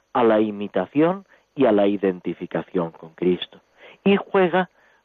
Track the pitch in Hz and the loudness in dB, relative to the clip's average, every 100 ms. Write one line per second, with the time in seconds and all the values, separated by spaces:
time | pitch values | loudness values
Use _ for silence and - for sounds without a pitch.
0 | _ 127 117 107 110 101 104 95 92 139 | _ 0 2 2 0 -4 -6 -4 -4 0
1 | 165 196 - _ _ - 123 104 101 101 | 0 0 -10 _ _ -2 2 4 2 0
2 | 98 90 87 82 90 82 - 92 82 - | -2 -4 -8 -10 -8 -8 -6 -6 -6 -8
3 | 82 - 87 90 - - _ _ - - | -20 -4 -2 -2 -4 -16 _ _ -20 -4
4 | 196 196 - 196 180 175 180 _ _ _ | 0 0 0 0 0 0 -4 _ _ _